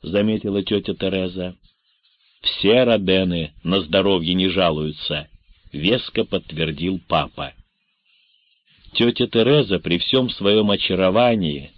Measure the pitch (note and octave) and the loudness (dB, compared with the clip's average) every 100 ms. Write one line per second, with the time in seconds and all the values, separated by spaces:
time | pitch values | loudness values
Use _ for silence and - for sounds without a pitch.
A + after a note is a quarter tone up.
0 | D#2 G2 G#2 G#2+ G#2 G2+ F#2+ G2+ G2 F#2 | -2 0 0 -2 -2 -4 -2 -2 -2 -4
1 | F#2+ F#2+ F#2 F#2 F2+ F2+ _ _ _ _ | -4 -2 -4 -6 -10 -10 _ _ _ _
2 | _ _ _ _ - - F#2+ A#2+ A#2+ A2 | _ _ _ _ -6 -2 2 4 4 2
3 | F#2+ F#2+ F#2+ F2 D#2 - D#2+ F#2+ D#2 G2 | 2 2 2 -2 -6 -8 -2 -2 0 0
4 | F#2+ F#2+ E2 F2+ F#2 F2 F2 D#2 D#2 D2+ | 2 0 0 0 0 2 0 0 -4 -8
5 | - D2 D2+ - _ _ - C#2+ E2+ B2 | -8 -8 -10 -20 _ _ -14 -4 0 0
6 | - - A2 G2 - D#2 D#2+ D2 F2 F#2+ | -2 -6 -4 -4 -6 -6 -6 -4 -4 -4
7 | _ E2 C2+ - C#2 - _ _ _ _ | _ -2 -2 -8 -14 -14 _ _ _ _
8 | _ _ _ _ _ _ _ _ - - | _ _ _ _ _ _ _ _ -10 0
9 | A#2+ A#2 A#2+ A#2 A2+ D3 A2+ F#2 E2 F2 | 0 2 0 2 4 4 2 -2 0 -2
10 | - C3 B2+ - G2 G#2+ G#2 G2 - F#2 | 0 0 0 -2 2 2 2 0 -2 2
11 | F#2+ G#2 B2 A2+ E2+ C#2+ C#2 | 2 4 2 2 0 -4 -10